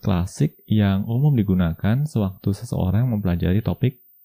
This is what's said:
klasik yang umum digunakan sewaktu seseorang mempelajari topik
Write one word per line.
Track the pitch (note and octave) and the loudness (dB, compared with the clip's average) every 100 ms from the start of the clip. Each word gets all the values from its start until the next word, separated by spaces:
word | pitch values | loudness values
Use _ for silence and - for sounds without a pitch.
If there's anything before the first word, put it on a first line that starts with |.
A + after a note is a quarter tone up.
klasik | - F2+ F2+ - D3 - - | -2 -2 -2 -2 -4 -4 -2
yang | G#2+ G2+ G2 A2+ | 2 2 0 -2
umum | A#2 D3 B2+ | 0 2 2
digunakan | G2 F#2 E2+ E2 G2 B2 | 2 2 0 0 0 0
sewaktu | D3+ A2+ F#2+ - G#2 | 0 -2 -2 -2 -4
seseorang | G2 A#2+ - F2+ G2+ B2+ | -4 -6 -2 0 0 0
mempelajari | G#2+ G2 F2 F2 G2 | 0 -2 0 0 0
topik | G#2 E2+ B2 - _ _ | 0 -2 -2 -4 _ _